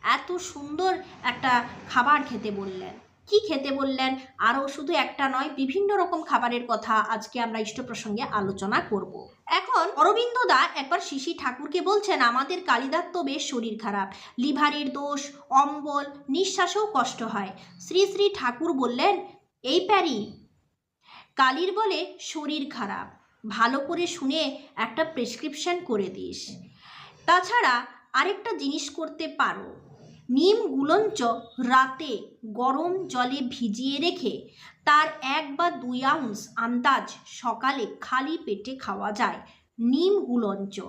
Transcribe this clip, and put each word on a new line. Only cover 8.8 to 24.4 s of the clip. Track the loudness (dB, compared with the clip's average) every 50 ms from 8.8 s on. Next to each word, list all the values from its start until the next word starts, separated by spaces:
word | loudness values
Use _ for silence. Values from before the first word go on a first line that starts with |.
| 0 0 -4 -4 -4 -6 -10 -14 -16 -16 _ _ _
এখন | 0 0 0 2 2 2 2 2 2 4
অরবিন্দ | 6 6 6 6 4 2 0 2 2 4
দা | 6 6 6 6 2 0
একবার | -6 -2 0 0 -2
শিশি | 0 -4 -8 -6 -6 -6 -6
ঠাকুরকে | -4 -4 -4 -4 -4 -10 -2 -2 0
বলছেন, | 2 4 4 4 4 2 2 4
"আমাদের | 4 4 4 2 0 0 -4 -4 2
কালিদার | 2 2 2 2 0 0 0 -2 -2 -4
তো | -2 -2
বেশ | -2 -4 -4 -4 -4
শরীর | -4 -4 -4 -4 -6
খারাপ, | -4 -4 -2 -2 -2 -2 -4 -6 -16 -18 -12 -4
লিভারের | -2 0 0 2 2 2 2 2 0 -4 -4 -4
দোষ, | -4 -4 -4 -4 -4 -6 -10 -14 -18 -8 _
অম্বল, | 4 6 6 6 0 -6 -6 -2 -2 -4 -4 -4 -12 -14 -6 -2
নিঃশ্বাসেও | 0 0 0 0 2 0 0 2 2 0 0 2 2
কষ্ট | 0 0 0 -2 -6 -8
হয়।" | -4 -4 -4 -6 -6 -10 -16 -20 -20 -20 -20
শ্রী | -12 0 4 4 4
শ্রী | 4 4 2 2 2 2
ঠাকুর | 2 -2 -2 -2 0 -2 0 2
বললেন, | 2 0 0 0 2 2 2 2 2 -2 -10 -16 -20 _ _ _ _ -2
"এই | 2 2 2 4
প্যারি, | 4 4 4 4 2 0 -2 -4 -6 -10 -18 -20 _ _ _ _ _ _ _ _ _ _ _ _ _ -20 -20 -20 _ _
কালির | 4 4 4 4 2 0 0
বলে | 0 2 2 2 2 0 -2 -6 -10 -14
শরীর | -12 -10 -8 -6 -4 -4 -4 -4 -4 -6
খারাপ, | -6 -6 -6 -6 -6 -8 -8 -12 -16 _ _ _ _ _ -10
ভালো | -8 2 2 4 4 4 0
করে | -2 -2 -2 -2 -2
শুনে | -2 -2 -4 -2 -2 0 0